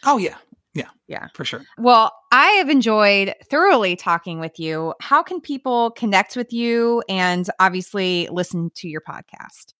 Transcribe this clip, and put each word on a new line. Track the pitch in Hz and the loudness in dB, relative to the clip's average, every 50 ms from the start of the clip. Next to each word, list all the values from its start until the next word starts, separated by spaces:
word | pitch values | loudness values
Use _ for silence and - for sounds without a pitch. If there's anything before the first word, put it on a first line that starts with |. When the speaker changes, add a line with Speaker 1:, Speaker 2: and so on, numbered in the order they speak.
| - | 0
Speaker 1:
Oh, | 277 285 233 | 0 0 0
yeah. | 92 - - - _ _ - _ _ _ - | 0 -4 -8 -10 _ _ -20 _ _ _ -12
Yeah. | 156 - - _ _ _ - | -12 -12 -12 _ _ _ -16
Speaker 2:
Yeah. | - - - - _ | -14 -14 -14 -16 _
Speaker 1:
For | - 139 | -12 -10
sure. | - - - 285 _ _ - | -10 -10 -10 -14 _ _ -2
Speaker 2:
Well, | 226 247 247 226 220 - - - _ - 247 | 2 4 6 6 6 4 -2 -6 _ 0 2
I | 254 294 370 427 392 | 4 4 4 4 2
have | 349 269 | 2 2
enjoyed | 311 269 226 226 220 214 208 202 202 196 196 196 - _ - - | 2 2 2 2 2 4 4 4 4 4 2 -2 -4 _ -10 -4
thoroughly | - 302 359 403 349 240 208 185 175 | 0 2 4 4 4 4 2 0 -2
talking | 175 - 190 170 170 - 185 165 160 | -4 -2 -2 -2 -2 -2 -8 -10 -8
with | 160 160 _ - | -10 -10 _ -8
you. | 165 160 160 156 160 165 - - | -8 -6 -6 -4 -6 -6 -8 -8
How | - - 277 311 349 | -4 0 0 0 0
can | - 370 339 | 0 -8 -10
people | - - 285 262 - 262 247 240 233 233 233 | -8 -8 -10 -8 -4 -2 0 0 0 0 -2
connect | - 240 214 196 185 - - - | -4 -4 0 2 2 0 0 -4
with | 247 240 240 240 | -8 -8 -8 -6
you | 233 233 233 233 233 233 233 233 233 - - | -4 -2 0 0 0 0 0 0 -2 -2 -4
and | 190 185 180 180 180 180 180 185 - - | -2 0 0 0 0 -2 -2 -4 0 2
obviously | 185 190 180 185 180 - - 202 185 185 180 175 170 - | 2 2 2 -2 -6 -6 -4 -2 -2 0 -2 -2 -4 -4
listen | - 175 175 - - 175 165 165 - | -4 -6 -6 -4 -4 -6 -6 -6 -8
to | - - | -10 -14
your | 170 151 156 | -12 -12 -12
podcast? | - - - - - _ _ - - - - - - _ _ _ | -12 -14 -16 -16 -18 _ _ -20 -20 -18 -18 -18 -18 _ _ _